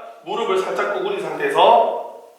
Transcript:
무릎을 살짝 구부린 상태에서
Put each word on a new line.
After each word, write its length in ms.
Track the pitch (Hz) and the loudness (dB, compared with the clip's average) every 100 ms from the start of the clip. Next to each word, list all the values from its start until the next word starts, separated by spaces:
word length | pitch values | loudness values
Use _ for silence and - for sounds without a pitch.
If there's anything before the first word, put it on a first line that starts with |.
| - - | -14 -16
무릎을 340 | 160 226 208 185 | -8 -4 -2 -2
살짝 360 | - 123 123 | -2 -2 -4
구부린 280 | 127 - - | -2 -4 -4
상태에서 1000 | - - 143 143 190 - - - - - - | -6 -4 -2 4 6 6 4 -2 -8 -16 -20